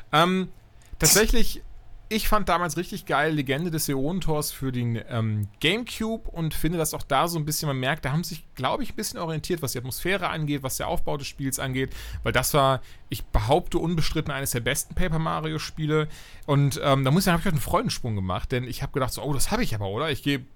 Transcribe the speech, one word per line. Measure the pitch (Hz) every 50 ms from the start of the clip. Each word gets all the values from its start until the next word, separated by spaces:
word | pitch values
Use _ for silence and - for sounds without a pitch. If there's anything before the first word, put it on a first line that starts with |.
| - -
Ähm, | 151 156 170 180 185 185 185 - - - - - - - - - - -
tatsächlich, | 165 156 - 196 226 226 - 233 202 - - - - - - - - - - - - -
ich | 214 214 - -
fand | 214 208 185 190
damals | 170 170 175 165 165
richtig | 165 180 - 214 - -
geil | - 147 135 151 160 156
Legende | 151 131 131 135 143 175 175
des | 156 151 - -
Äonentors | 139 135 139 151 190 180 - 160 151 151 147 -
für | - - 135 131
den, | 127 123 120 117 117 110 - -
ähm, | 123 113 113 110 107 107 104 101 - -
Gamecube | - 156 196 233 247 - - - 220 220 226 220 - -
und | - 165 160 151
finde, | - - - 156 165
dass | 170 156 -
auch | 156 -
da | - - 139 135 160 170
so | 170 160
ein | 147
bisschen | 151 147 - 160
man | 147 135 131
merkt, | 127 135 160 - -
da | 135
haben | 139 165
sich, | 170 - 175 - - - -
glaub | - 127 143 - -
ich, | 139 -
ein | -
bisschen | - 208 - - 214
orientiert, | 175 160 160 151 - - 180 160
was | 147 127
die | - 127
Atmosphäre | 123 127 - - - 175 196 202 180 147
angeht, | - 160 151 143 147 139
was | 135 127 -
der | - 143
Aufbau | - 170 - - 165 151
des | 143 139
Spiels | - - - 139 135 - -
angeht, | 143 131 127 131 131 123 - - - - - -
weil | - 120
das | - 123 131 -
war, | - 147 135 135 131 123 - - - - - -
ich | - - -
behaupte, | - - 107 104 110 135 180 180 - - 165
unbestritten | 160 165 180 156 - - - 160 151 147
eines | 139 135 135 -
der | - 120
besten | 113 127 139 - - - 156
Paper | - - 180 160 156
Mario | 160 165 165 160 156 156 156 156
Spiele | - - - - 156 147 151 156 151 151 - - - - - - -
und, | - 143 139 143 139 - - -
ähm, | 147 135 139 135
da | 131
muss | 151 196
ich | 185
sagen, | 190 170
hab | 165
ich | -
heute | 190 160
einen | 127
Freudensprung | - - 165 196 247 185 - - - 117 107
gemacht, | 98 92 90 90 101 - -
denn | 131 123 123
ich | 117 117 -
hab | 135 -
gedacht | - 139 131 117 -
so, | 110
"Oh, | 107 143
das | 143 123 - -
hab | 202 240
ich | 233 - 117
aber, | 104 104 95
oder?" | 101 120 156 165
Ich | 139 -
geh | - 143 143 131 127 - -